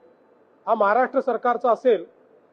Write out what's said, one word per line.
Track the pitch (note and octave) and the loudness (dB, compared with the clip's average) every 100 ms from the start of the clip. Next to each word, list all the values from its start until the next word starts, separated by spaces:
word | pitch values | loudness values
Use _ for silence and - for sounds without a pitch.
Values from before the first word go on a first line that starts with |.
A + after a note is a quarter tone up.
| _ _ _ _ _ _ F#3+ | _ _ _ _ _ _ -4
हा | |
महाराष्ट्र | A3 G3+ A3+ B3 C4 | 0 2 2 0 -2
सरकारचा | B3+ A3 A#3+ A#3 B3 | -2 -2 -2 -2 0
असेल | G#3+ B3+ F#3+ - _ _ _ _ | 0 2 0 -2 _ _ _ _